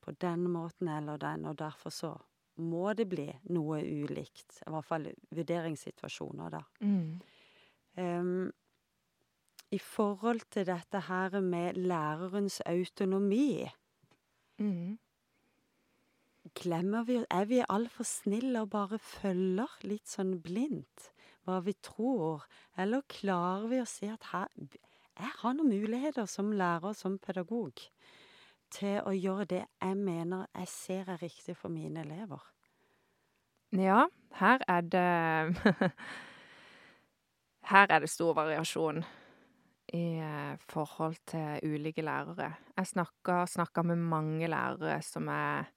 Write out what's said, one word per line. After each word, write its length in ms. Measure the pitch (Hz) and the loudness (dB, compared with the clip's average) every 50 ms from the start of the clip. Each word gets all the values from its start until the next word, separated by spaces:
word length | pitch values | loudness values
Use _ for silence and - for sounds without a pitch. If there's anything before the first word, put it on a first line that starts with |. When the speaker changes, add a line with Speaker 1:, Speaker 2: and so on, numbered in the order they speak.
Speaker 1:
på 100 | - - 147 - | -12 -12 -8 -2
den 240 | - 180 170 170 175 180 | -2 0 0 0 0 0
måten 380 | 175 165 165 170 - - 185 165 | 0 -2 -4 -6 -6 -4 -4 -2
eller 280 | 151 151 151 147 151 | -2 -4 -4 -4 -6
den, 300 | 151 151 147 156 156 156 | -4 -4 -4 -4 -4 -6
og 100 | 156 156 | -6 -6
derfor 340 | - 160 151 151 - - - | -6 -6 -8 -8 -10 -12 -10
så 300 | - - - 156 - - - _ _ _ _ _ _ - | -10 -8 -8 -8 -8 -10 -16 _ _ _ _ _ _ -6
må 340 | 165 165 165 170 180 202 214 | -4 -2 -2 0 0 0 0
det 140 | 196 233 185 | 0 -2 -2
bli 240 | 175 156 143 147 - 131 - - | -2 -4 -4 -6 -8 -12 -6 -2
noe 300 | 175 170 151 151 160 151 | -2 0 0 0 -2 -2
ulikt, 800 | 147 - - 147 147 147 - - 147 - _ - - - - - - | -2 -4 -4 -4 -4 -4 -6 -6 -8 -10 _ -20 -20 -20 -20 -16 -12
i 40 | - | -8
hvert 140 | 156 156 147 | -8 -6 -4
fall 220 | - 170 160 147 - - - _ - | -4 -4 -4 -4 -6 -12 -14 _ -10
vurderingssituasjoner 1200 | - 160 165 143 170 175 160 165 156 - - - - - - - - - - 143 160 - 160 170 | -6 -4 -2 0 0 -2 -2 -4 -6 -6 -8 -12 -14 -10 -10 -10 -8 -8 -8 -10 -10 -10 -10 -8
da. 100 | 160 160 151 _ _ - | -8 -10 -12 _ _ -2
Speaker 2:
Mm. 400 | 208 202 202 185 165 156 160 180 - - - - - - - - - _ _ _ _ _ - | 2 2 2 2 2 -2 -6 -10 -12 -18 -20 -20 -20 -20 -20 -20 -20 _ _ _ _ _ -8
Speaker 1:
Ehm, 560 | 180 185 175 175 175 175 180 180 185 185 - - _ _ _ _ _ _ _ _ _ _ _ _ _ _ _ _ _ _ _ _ - - - | -6 -4 -2 -2 -2 0 0 0 -2 -2 -4 -6 _ _ _ _ _ _ _ _ _ _ _ _ _ _ _ _ _ _ _ _ -18 -10 -6
i 80 | - 196 | -6 -6
forhold 640 | - - - - 220 202 208 190 208 233 240 226 - - | -6 -4 0 0 2 2 0 0 0 0 0 0 -2 -4
til 160 | - 208 190 | -2 -2 0
dette 340 | 170 185 175 175 - - 196 | 0 -2 -4 -4 -4 -6 -4
her 400 | 156 - 185 185 190 185 185 202 | -4 -2 -2 0 0 0 0 0
med 360 | 190 180 175 170 170 180 - | 2 2 2 0 0 -2 -2
lærerens 840 | 185 180 185 180 165 156 151 156 156 180 185 180 208 202 196 - - | 0 0 0 2 2 0 0 -2 -2 -4 -4 -2 0 -2 -2 -2 -4
autonomi, 1120 | - - 170 180 185 - - - - 185 190 196 202 202 196 240 294 285 202 - - - - _ _ _ _ _ _ _ _ _ _ _ _ _ _ _ _ - | -4 0 0 0 0 -2 -2 -2 0 2 2 4 4 4 4 4 4 4 2 0 -2 -6 -10 _ _ _ _ _ _ _ _ _ _ _ _ _ _ _ _ -2
Speaker 2:
Mm. 400 | 208 214 190 170 170 180 214 233 _ _ _ _ _ _ _ _ _ _ _ _ _ _ _ _ _ _ _ _ _ _ _ _ _ _ _ _ - 165 - | -2 0 0 -2 -2 -6 -8 -10 _ _ _ _ _ _ _ _ _ _ _ _ _ _ _ _ _ _ _ _ _ _ _ _ _ _ _ _ -20 -16 -12
Speaker 1:
glemmer 500 | - - 180 165 165 175 196 208 226 233 | -6 -2 -2 0 0 0 0 0 0 0
vi, 200 | 226 247 240 220 - | 0 0 0 0 0
er 140 | - 180 202 | 0 0 2
vi 180 | 208 254 247 - - | 4 4 4 4 4
alt 220 | 190 202 233 233 | 2 0 0 -2
for 140 | - - 233 | -4 -6 -6
snille 560 | - - - - 202 196 226 247 262 247 226 | -6 -4 -2 -2 0 0 0 0 0 0 0
og 100 | 220 202 | 0 0
bare 280 | - 208 202 190 214 220 | -2 -2 -2 -2 -4 -8
følger 680 | - - - - - 196 185 180 190 185 185 190 247 311 - - | -8 -10 -10 -2 0 0 2 4 4 2 2 2 0 -2 -6 -8
litt 240 | - 196 208 214 - | -6 -6 -6 -6 -6
sånn 340 | - - - 190 190 190 175 | -8 -4 -2 0 0 0 -2
blindt 680 | 156 165 175 220 262 311 254 - 139 _ _ - - - _ _ - - - _ - | -4 -4 -2 0 0 0 -2 -4 -6 _ _ -20 -20 -20 _ _ -20 -20 -20 _ -4
hva 160 | - 185 185 | -2 -2 0
vi 100 | 170 202 | 0 -2
tror, 720 | 196 _ - - - - 220 254 269 220 160 160 160 147 - - - - - _ - | -2 _ -6 -14 -6 -2 0 2 2 2 2 0 -2 -2 -6 -14 -20 -20 -20 _ -4
eller 260 | - 185 202 233 269 | -2 0 2 2 0
klarer 680 | 277 - - - - 196 185 175 175 180 185 196 214 226 | -2 -4 -10 -4 0 2 2 4 2 2 0 0 0 0
vi 120 | 247 262 | 0 0
å 60 | 240 | 0
se 220 | 226 - - - 208 | -2 -6 -8 -6 -6
at 160 | 220 226 - | -8 -8 -10
her, 240 | - - 175 196 - - - 147 139 - - _ _ _ _ _ _ - | -6 -4 -4 -4 -4 -8 -12 -14 -14 -16 -20 _ _ _ _ _ _ -14
jeg 140 | - 190 254 - - | -10 -8 -8 -6 -2
har 140 | - 233 254 | -2 -2 0
noen 140 | 302 320 277 | 4 4 4
muligheter 560 | 202 196 214 214 226 247 269 311 294 254 214 | 4 4 2 0 -2 0 -2 -2 -2 -2 -4
som 240 | 180 - - 196 208 | -4 -2 -2 -2 0
lærer, 400 | 214 202 185 175 170 165 165 202 214 | 2 2 2 2 2 0 -2 -4 -6
som 240 | - - 185 196 190 | -4 -4 -4 -4 -4
pedagog, 540 | - - 185 190 175 - 220 240 214 139 - - - - _ _ - - - - - - - - - - - _ _ - | -4 -6 -4 -4 -4 -2 -2 -4 -4 -4 -8 -12 -18 -20 _ _ -20 -20 -20 -20 -20 -20 -20 -20 -20 -20 -20 _ _ -16
til 280 | - - 202 202 196 208 - | -8 -4 -2 0 0 0 0
å 60 | - 190 | 0 0
gjøre 320 | 190 180 196 190 196 208 | 0 0 0 0 0 -2
det 140 | - 180 180 - - _ - | -2 -2 -4 -4 -6 _ -4
jeg 160 | - 185 190 | -2 0 0
mener 500 | 196 202 190 170 165 165 170 185 185 185 - - | 0 0 0 0 0 -2 -2 -4 -4 -6 -8 -8
jeg 120 | - 180 - | -10 -8 -8
ser 400 | - - - - 185 190 190 185 | -10 -10 -6 -6 -4 -4 -4 -6
er 120 | 185 160 | -6 -6
riktig 320 | 175 170 - - - - 180 | -6 -10 -10 -12 -12 -12 -12
for 120 | - - 180 | -8 -6 -6
mine 340 | 170 160 156 151 151 165 | -6 -6 -6 -6 -6 -8
elever? 400 | 156 147 151 175 220 196 139 - - - _ _ _ _ _ _ _ _ _ _ _ _ _ _ _ _ _ _ _ _ _ _ _ - | -8 -8 -8 -10 -10 -10 -10 -12 -14 -18 _ _ _ _ _ _ _ _ _ _ _ _ _ _ _ _ _ _ _ _ _ _ _ -2
Speaker 2:
Ja, 340 | - 190 190 190 190 226 294 359 - _ _ - - | 0 2 6 6 8 8 6 6 2 _ _ -12 -2
her 240 | - 185 208 247 262 - | 4 6 6 6 6 4
er 140 | - 180 175 | 2 2 2
det, 240 | 170 170 180 185 180 180 175 170 165 160 160 160 160 165 175 | 2 2 4 4 4 6 4 4 4 2 2 2 2 2 2
<laughs> 380 | - - 214 180 - 190 180 - - - - - - - - - - - - - - - - - - - - - _ _ _ _ _ _ _ _ _ _ _ _ _ - | 4 6 4 6 6 2 0 0 -2 -12 -12 -12 -12 -14 -16 -18 -20 -20 -20 -20 -20 -20 -20 -20 -20 -20 -20 -20 _ _ _ _ _ _ _ _ _ _ _ _ _ 0
her 220 | - 196 196 202 - | 8 10 10 10 10
er 120 | 175 156 | 8 6
det 80 | 147 160 | 6 4
stor 240 | - - 170 165 156 | 0 2 2 4 4
variasjon 680 | 156 151 156 156 151 165 - - - 160 156 151 160 165 - - - - - - - - _ _ _ _ _ _ _ _ - | 4 4 2 2 0 0 0 0 2 2 2 2 0 -4 -6 -10 -20 -20 -20 -20 -20 -20 _ _ _ _ _ _ _ _ -6
i, 140 | - 175 170 170 165 160 | -4 -2 0 0 -2 -2
eh, 380 | 160 156 151 147 143 143 143 160 | -4 -4 -4 -6 -6 -6 -8 -8
forhold 600 | - - - 160 151 - - - 160 160 160 - - | -10 -6 -2 -2 -2 -2 -2 -2 -2 -2 -2 -4 -10
til 480 | - - 165 156 151 147 - - 156 151 | -6 -4 -4 -2 -2 -4 -2 -2 -2 -2
ulike 260 | 151 147 160 156 - | 0 -2 -4 -2 -2
lærere. 500 | 156 151 139 139 143 160 170 190 - 151 156 - - - - | -2 -2 -2 -2 -4 -6 -6 -6 -6 -6 -6 -10 -14 -8 -4
Jeg 100 | - 185 | -4 -2
snakka, 580 | - - 185 170 - _ _ - - 180 175 180 | 0 0 0 0 0 _ _ 0 2 4 4 4
snakka 360 | 175 - - 170 - - 175 | 2 2 0 0 0 2 2
med 140 | 170 170 170 170 | 2 4 4 2
mange 500 | 170 165 165 156 156 156 156 160 165 165 | 2 2 2 2 2 2 0 0 0 0
lærere 500 | 156 139 123 127 131 - 156 160 147 151 | 0 0 0 0 -2 -2 -2 -2 0 -2
som 260 | 160 - - 156 156 151 | -2 -4 -6 -4 -2 -2
er 400 | 147 151 147 147 147 143 156 - _ | -2 0 0 0 -2 -2 -4 -6 _